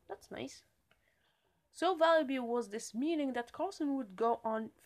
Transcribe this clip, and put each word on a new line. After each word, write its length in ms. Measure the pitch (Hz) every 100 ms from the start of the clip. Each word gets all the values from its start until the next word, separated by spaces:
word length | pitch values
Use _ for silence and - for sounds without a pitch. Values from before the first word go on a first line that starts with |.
| _
that's 220 | 415 -
nice. 320 | - 262 - _ _ _ _ _ _ _ _ _ _ _
So 240 | - 339 349
valuable 520 | 330 320 262 262 240
was 220 | 240 214
this 240 | 214 -
meeting 400 | 214 294 330 277
that 180 | 240 240
Carlson 440 | - 349 - 294 269
would 180 | 214 185
go 240 | 226 233
on 260 | 220 220 220 -